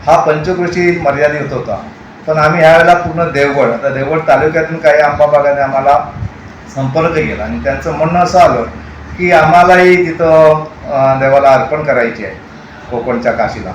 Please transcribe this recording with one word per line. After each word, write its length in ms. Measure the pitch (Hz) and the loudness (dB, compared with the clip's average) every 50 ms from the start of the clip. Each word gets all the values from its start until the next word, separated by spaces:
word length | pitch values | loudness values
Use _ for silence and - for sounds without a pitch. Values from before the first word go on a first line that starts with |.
| - | 2
हा 180 | 151 160 - - | 2 2 2 2
पंचक्रोशी 760 | 156 151 156 - 185 180 175 180 170 - 180 175 175 170 160 | 0 -2 -2 -2 -4 -4 -4 -4 -4 -2 -2 0 0 0 0
मर्यादित 540 | - 143 139 143 151 147 147 151 - - 135 | -2 -2 0 0 0 0 0 -2 -6 -6 -8
होता, 340 | 120 - - 101 95 - - - - - - - - - | -8 -6 -8 -8 -10 -10 -16 -20 -20 -20 -20 -20 -12 -6
पण 100 | 160 156 | -4 0
आम्ही 220 | 156 151 156 165 175 | 0 0 0 2 4
ह्यावेळेला 340 | 156 160 165 170 170 175 175 | 4 6 6 6 6 4 4
पूर्ण 380 | 175 175 170 156 170 170 160 | 2 2 -6 -4 -4 -4 -2
देवगड, 400 | 131 139 143 143 135 139 131 117 | 0 0 0 0 0 0 0 0
आता 180 | - - 139 139 | -2 -2 -4 -4
देवगड 300 | 131 135 139 139 156 160 151 | -4 -4 -4 -4 -4 -4 2
तालुक्यातून 500 | 147 139 131 151 156 156 165 160 160 160 | 2 2 2 2 0 0 -2 -4 -4 -6
काही 200 | 160 156 156 147 | 0 2 2 4
आंबा 280 | 151 151 147 147 143 147 | 4 2 2 2 0 2
बागाने 360 | 147 147 143 143 143 143 143 | 2 2 2 2 2 0 0
आम्हाला 500 | 135 131 131 135 135 139 143 147 - - - - - - - - - - - - - - - | -2 -2 -2 -2 2 2 2 2 0 -6 -12 -12 -12 -12 -12 -14 -20 -20 -20 -20 -20 -14 -8
संपर्क 360 | 135 135 131 135 160 160 170 | -6 -6 -4 -2 -2 -2 0
केला 320 | 160 156 151 151 - - - | -2 -2 -2 -4 -6 -8 -8
आणि 200 | 110 117 117 - | -8 -8 -6 -6
त्यांचं 300 | 139 139 135 - 165 147 | -6 -6 -4 -6 -8 -4
म्हणणं 260 | 135 156 160 170 - | -2 -2 -2 0 0
असं 200 | - 202 190 180 | -2 2 4 4
आलं 240 | 170 147 131 120 113 110 - - - - - - - - - | 4 4 2 -2 -6 -8 -12 -16 -18 -18 -18 -18 -16 -16 -8
की 140 | - 180 175 | -4 0 2
आम्हालाही 760 | 175 160 156 160 165 175 175 180 180 180 180 180 180 180 180 | 2 2 4 4 4 4 6 6 4 4 6 4 4 2 0
तिथं, 560 | 165 165 156 170 160 160 160 156 156 151 156 156 - - - - | -2 -2 -2 0 2 4 6 6 4 4 2 -2 -10 -14 -16 -10
अं, 340 | - 143 135 135 135 135 135 | -6 -2 0 0 0 0 0
देवाला 300 | 135 135 135 139 139 139 | 0 2 2 4 4 4
अर्पण 340 | 135 127 127 - 151 156 151 | 4 2 2 -2 -6 -6 -4
करायची 420 | 143 127 123 117 113 110 110 104 | -2 -2 -2 -2 -4 -6 -8 -12
आहे 100 | 92 90 87 - - - - - - - - - - | -12 -14 -16 -18 -20 -20 -20 -20 -20 -20 -20 -14 -10
कोकणच्या 400 | 123 117 113 127 120 117 120 120 | -8 -8 -6 -4 -6 -2 -2 -4
काशीला. 420 | 110 113 107 - - 107 95 92 | -2 -2 -4 -4 -6 -10 -12 -12